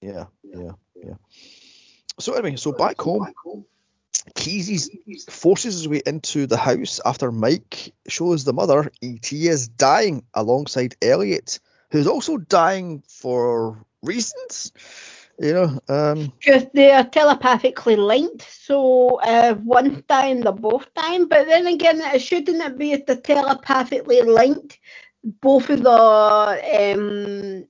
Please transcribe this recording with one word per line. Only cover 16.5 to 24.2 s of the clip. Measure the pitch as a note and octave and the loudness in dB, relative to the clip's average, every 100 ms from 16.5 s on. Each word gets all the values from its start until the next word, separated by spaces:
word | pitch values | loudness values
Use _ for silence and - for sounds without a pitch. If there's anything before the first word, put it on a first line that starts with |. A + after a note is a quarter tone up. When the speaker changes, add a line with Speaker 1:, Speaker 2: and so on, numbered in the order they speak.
| C4 C4 | 4 4
Speaker 2:
they | C#4 C#4 | 6 8
are | C4+ B3+ | 6 4
telepathically | D#4 D4 C#4 B3+ A#3 B3+ - A#3+ G#3+ | 2 2 4 2 2 0 -2 0 2
linked, | G3+ B3+ F4 A#4 - | 2 2 -2 -8 -20
so, | - - C#4 C4 B3+ B3 B3 | -14 -2 0 4 4 4 2
uh, | B3 A#3 A#3 G#3 | 2 4 4 2
one's | A3+ B3 C4+ C#4 - | 2 2 2 0 0
dying, | C4+ C4+ B3+ | 0 2 0
they're | A3+ | -2
both | G3+ G#3+ B3+ - | -2 -2 -2 -4
dying. | E4+ D#4+ F4+ E4 | -6 -2 0 2
But | D#4 D#4 | 2 4
then | E4 F4 | 2 2
again, | E4 E4 D#4+ | 2 2 2
it | D4 C4+ | 0 -2
shouldn't | C4 F4 D4 E4+ | -2 -4 -2 -4
it | D4+ B3+ | -4 -6
be | D4 | -4
if | C#4 C#4 | -2 -2
they're | B3+ | -4
telepathically | D4 C#4+ C4+ C4+ - C4 B3+ B3+ - B3 | 0 0 0 -2 -2 -4 -2 -4 0 2